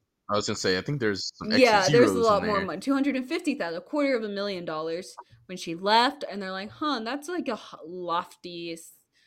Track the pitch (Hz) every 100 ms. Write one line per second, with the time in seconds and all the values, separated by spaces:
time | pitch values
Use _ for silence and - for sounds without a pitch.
0 | _ _ - 104 104 107 98 92 92 143
1 | 110 95 - - - 247 240 208 190 156
2 | 214 - 226 202 214 202 190 165 269 277
3 | 277 262 254 339 311 - 170 165 - 302
4 | 285 247 220 196 202 185 175 156 160 170
5 | 185 - - - - 185 - 170 190 226
6 | 254 285 - 202 190 190 208 - 302 254
7 | 220 285 294 359 - 214 - - 151 180
8 | 175 170 175 - 180 170 170 165 - -
9 | _ _